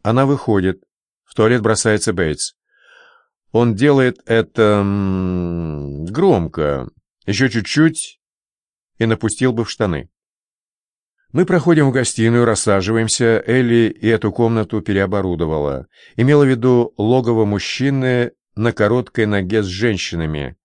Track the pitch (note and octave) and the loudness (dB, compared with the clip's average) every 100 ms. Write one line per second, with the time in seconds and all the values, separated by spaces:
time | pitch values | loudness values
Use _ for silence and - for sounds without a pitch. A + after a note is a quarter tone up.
0 | G2+ A#2+ C#3 C#3+ - G2+ F#2 F2 _ _ | 0 0 0 0 0 0 0 -4 _ _
1 | _ _ _ - A2 B2 G#2+ A2 A2+ G#2+ | _ _ _ 0 2 2 0 0 0 0
2 | - F#2 D#2+ D2 - _ _ _ _ - | -2 -2 -2 -4 -8 _ _ _ _ -20
3 | - _ _ _ _ A2 A#2+ G2+ C#3+ C#3 | -20 _ _ _ _ 0 0 2 2 4
4 | B2+ - - A2+ A2 - G#2+ G#2 G2 G2+ | 2 -2 -2 0 0 2 2 2 0 -2
5 | G2 F#2+ F#2 F2+ F2 E2+ E2 D2+ C#2+ C#2+ | -2 -2 -2 -4 -4 -6 -6 -8 -8 -10
6 | E2 A#2+ F#3+ A2+ E2 - D2+ C#2 B1 _ | -6 0 2 2 0 -4 -2 -4 -8 _
7 | _ _ - G2+ C3 A2+ G2 D3 D#3+ D#3 | _ _ -6 0 0 -2 -2 2 2 0
8 | - _ _ _ _ _ _ _ _ _ | -12 _ _ _ _ _ _ _ _ _
9 | A2+ A2+ A2 - B2+ A2+ G#2+ - G#2 D2+ | -2 0 -2 -2 -2 -2 -6 -4 -4 -4
10 | - _ _ _ _ _ _ _ _ _ | -10 _ _ _ _ _ _ _ _ _
11 | _ _ _ C#3 F3 F3+ D3+ D#3 C#3 C3 | _ _ _ -2 2 2 4 4 4 2
12 | A#2+ - A2+ A#2+ A#2 G#2+ - G2 F#2 A2+ | -2 0 2 4 2 0 2 0 2 -2
13 | A2+ - A#2 A2+ - B2+ A#2+ A#2 A2+ - | -2 0 2 2 2 0 2 2 2 0
14 | A2 A2 G#2+ G2 A2+ A2+ G#2+ G#2+ F#2+ G2 | 0 0 -2 0 0 0 -2 -4 -2 -2
15 | G2 G2+ F#2+ E2+ D#2+ D#2 D2 C2+ - _ | 0 -2 -2 -2 -2 -2 -4 -6 -12 _
16 | - - B2+ D3 C3+ B2+ B2+ B2 A2+ - | -12 -2 2 4 4 2 2 2 0 -2
17 | G#2+ B2+ A#2 A2+ G#2 G#2 - - C3+ C#3 | 0 0 2 0 0 -2 -4 -4 -2 0
18 | B2+ B2 A#2+ _ _ - A2+ A#2 G#2 B2 | 0 0 -2 _ _ -4 -4 0 0 0
19 | - - G#2+ G2+ F#2 G#2+ G2 F#2 A#2 G2 | -2 -2 0 0 0 -2 -2 -2 -2 -2
20 | - E2+ D#2+ D2+ C2+ - | -6 -6 -6 -6 -8 -12